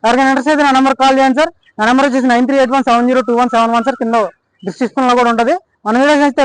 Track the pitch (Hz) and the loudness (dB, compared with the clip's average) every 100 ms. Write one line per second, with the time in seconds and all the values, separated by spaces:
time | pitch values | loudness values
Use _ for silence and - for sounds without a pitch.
0 | 220 247 269 269 262 302 294 262 269 262 | 0 0 0 0 0 0 2 2 0 0
1 | 269 269 269 254 320 - _ - 214 254 | 0 2 2 0 -2 -4 _ -4 0 0
2 | 285 254 254 240 247 277 262 269 262 233 | 0 0 0 0 0 0 0 0 0 0
3 | 247 262 247 233 247 233 226 233 226 262 | 0 -2 -2 -2 0 0 0 0 -2 -4
4 | 226 226 190 _ _ _ 185 - 247 - | -2 -2 -4 _ _ _ -12 -6 -6 -2
5 | 254 247 240 233 233 359 _ _ 208 233 | 0 0 0 0 0 -2 _ _ -4 0
6 | 285 294 285 277 | 2 2 2 2